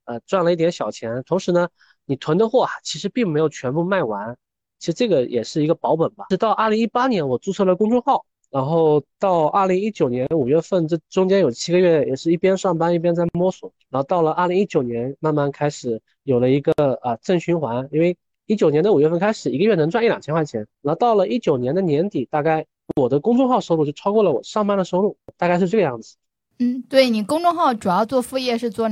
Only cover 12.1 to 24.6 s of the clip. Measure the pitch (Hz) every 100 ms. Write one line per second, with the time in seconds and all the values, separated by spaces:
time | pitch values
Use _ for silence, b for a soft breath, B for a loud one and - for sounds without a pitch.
12.1 | 135 165 170 185 190 190 165 170 175 175
13.1 | 170 170 170 185 - - - _ 131 139
14.1 | 180 160 160 180 180 202 160 123 117 127
15.1 | 139 156 151 143 139 147 - 127 110 -
16.1 | _ 139 123 127 143 147 156 143 120 -
17.1 | 135 - 180 - 170 131 120 143 151 175
18.1 | 175 _ _ - 214 170 147 196 170 151
19.1 | 170 208 220 143 131 208 185 156 190 226
20.1 | 123 - 160 151 113 107 _ 143 170 240
21.1 | 214 190 240 185 135 123 170 185 143 196
22.1 | 151 113 151 151 160 - _ - - 127
23.1 | 147 214 240 262 240 - 165 147 - 196
24.1 | 214 190 117 - -